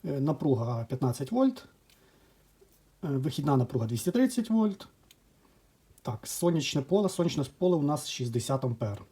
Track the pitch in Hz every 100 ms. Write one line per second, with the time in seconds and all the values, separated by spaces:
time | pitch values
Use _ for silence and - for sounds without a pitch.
0 | 165 143 139 156 156 120 117 120 117 131
1 | 131 120 139 240 269 254 - _ _ _
2 | _ _ _ _ _ _ _ _ _ _
3 | 160 139 143 139 147 135 123 123 110 113
4 | - 240 262 254 220 220 214 196 - _
5 | _ _ _ _ _ _ _ _ _ -
6 | - 110 - - 175 165 135 147 135 196
7 | 196 - 170 117 135 - 180 175 143 147
8 | - - 123 117 - 135 131 117 110 98
9 | -